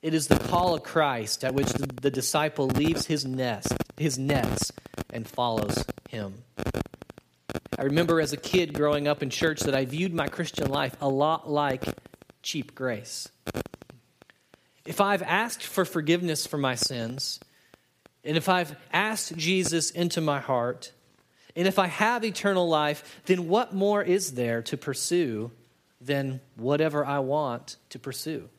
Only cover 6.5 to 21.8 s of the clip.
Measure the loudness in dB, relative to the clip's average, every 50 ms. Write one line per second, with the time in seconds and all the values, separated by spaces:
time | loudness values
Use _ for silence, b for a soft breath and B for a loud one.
6.5 | _ -6 -4 -4 -2 -2 -4 -4 -6 -18 -18 _ -18 -20 _ _ _ _ _ _
7.5 | -8 -8 _ -8 -6 -2 -2 2 2 2 4 4 4 2 2 0 -2 -6 -6 2
8.5 | 2 2 2 2 0 0 2 2 2 2 2 0 0 0 -2 -4 -2 2 2 2
9.5 | 2 2 0 0 2 2 0 0 0 -2 -2 0 0 0 -2 -2 -2 -4 -4 -4
10.5 | -2 -2 -2 0 0 0 0 -2 -4 -2 0 0 2 4 4 4 2 0 0 0
11.5 | 0 2 2 2 0 -2 -2 -6 -6 -8 _ -20 -20 _ -20 _ -20 _ _ -6
12.5 | -6 -6 -6 -8 -8 -6 -4 -4 -4 -4 -6 -10 -10 -10 -10 -12 _ _ _ -8
13.5 | -6 -6 -6 -8 -10 -18 -20 _ -20 -20 _ _ _ _ -20 _ b b b b
14.5 | b b b b b b b -12 0 2 2 4 4 0 0 0 0 0 0 0
15.5 | -4 -8 -10 -6 0 0 0 2 0 -2 2 4 2 4 4 0 -2 -2 -4 -4
16.5 | -2 0 0 0 0 0 -2 -2 -2 -2 -4 -4 -4 -6 -6 -6 -6 -8 b b
17.5 | b b b b b b b b b b b -20 _ _ _ 0 0 0 4 4
18.5 | 4 4 2 0 -4 -16 -16 -2 0 0 2 2 0 -4 -6 -6 -6 -4 0 2
19.5 | 2 2 2 2 0 0 0 0 -2 0 -2 0 0 0 0 0 0 0 0 0
20.5 | 0 0 2 0 -4 -6 -10 -18 -20 _ _ _ _ _ _ b b b b b
21.5 | b 0 2 2 4 4